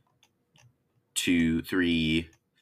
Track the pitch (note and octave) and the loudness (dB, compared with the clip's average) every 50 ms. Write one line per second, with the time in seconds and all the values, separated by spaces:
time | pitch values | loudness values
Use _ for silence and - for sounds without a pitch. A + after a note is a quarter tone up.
0 | _ _ _ _ _ _ _ _ _ _ _ _ - - _ _ _ _ _ _ | _ _ _ _ _ _ _ _ _ _ _ _ -20 -20 _ _ _ _ _ _
1 | _ _ - - - F#2+ F2+ E2+ E2 E2 E2 E2 - - G2 F#2 F2 E2+ E2+ E2 | _ _ -8 -4 0 0 2 2 2 2 0 -2 -4 -2 -2 0 0 2 0 0
2 | D#2+ D#2 D#2+ E2 E2 - - _ _ _ _ _ | 0 0 0 -2 -2 -6 -14 _ _ _ _ _